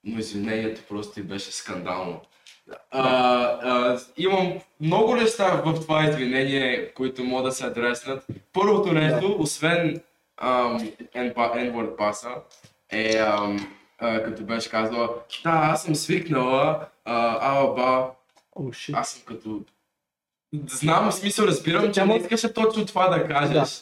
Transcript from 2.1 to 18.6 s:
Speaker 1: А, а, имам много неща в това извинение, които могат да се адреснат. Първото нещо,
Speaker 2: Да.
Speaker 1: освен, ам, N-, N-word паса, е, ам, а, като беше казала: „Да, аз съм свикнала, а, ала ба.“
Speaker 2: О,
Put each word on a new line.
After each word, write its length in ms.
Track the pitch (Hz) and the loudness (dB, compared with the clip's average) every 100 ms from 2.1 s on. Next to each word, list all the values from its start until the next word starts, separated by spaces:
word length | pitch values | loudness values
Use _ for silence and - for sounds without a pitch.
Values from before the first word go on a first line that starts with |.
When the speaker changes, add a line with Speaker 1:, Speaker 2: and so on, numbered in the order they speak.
| 80 - _ - - - - _ | -10 -16 _ -20 -20 -20 -20 _
Speaker 1:
А, 120 | 131 131 127 127 123 120 120 | -2 2 4 4 4 2 -2
а, 360 | 123 123 123 123 - - | 0 2 2 0 -4 -2
имам 360 | 185 190 180 160 - _ | 2 2 0 -4 -12 _
много 360 | 156 190 226 247 | 0 4 4 4
неща 460 | 226 220 190 160 | 2 4 2 2
в 100 | 147 | 0
това 300 | 160 - 156 | -2 0 2
извинение, 880 | 151 131 127 131 135 139 127 123 110 | 2 2 0 0 0 0 0 -2 -6
които 340 | - 131 131 | -6 -6 -4
могат 200 | 127 127 | -4 -2
да 80 | 131 | -2
се 140 | 127 127 | -4 -6
адреснат. 600 | 110 120 117 131 - - - _ | -2 -2 -2 -6 -10 -8 -14 _
Първото 400 | 190 208 208 185 | 0 4 4 4
нещо, 360 | 160 156 156 190 | 2 4 2 0
Speaker 2:
Да. 60 | |
Speaker 1:
освен, 680 | 202 156 - 160 170 160 - - _ _ - | 0 -2 0 0 2 0 -4 -12 _ _ -6
ам, 420 | 127 127 120 117 107 - 120 | 0 2 2 -2 -6 -10 -14
N-, 200 | 123 123 | -6 -6
N-word 600 | 120 117 120 123 117 107 - | 0 0 0 -2 -4 -6 -2
паса, 320 | 104 107 120 127 - - - _ _ | -2 -2 -10 -12 -14 -20 -20 _ _
е, 260 | 107 110 110 | -4 0 2
ам, 500 | 110 104 101 101 98 - _ _ | 4 2 0 -2 -6 -14 _ _
а, 240 | 117 113 | -2 -2
като 200 | 110 107 | -4 -8
беше 280 | 101 113 - | -6 -6 -2
казала: 380 | 113 110 117 117 - - - | -2 -2 0 -2 -4 -12 -6
„Да, 60 | 165 160 | 0 2
аз 200 | 156 156 | 2 0
съм 120 | 170 | -2
свикнала, 840 | 151 - 175 165 135 127 131 143 - - _ | -4 0 -2 0 0 2 2 2 0 -6 _
а, 340 | 107 117 117 113 131 | -4 0 0 2 2
ала 240 | 139 135 | 2 2
ба.“ 360 | - 127 127 131 - _ _ _ | 2 2 2 0 -8 _ _ _
Speaker 2:
О, 160 | - | -10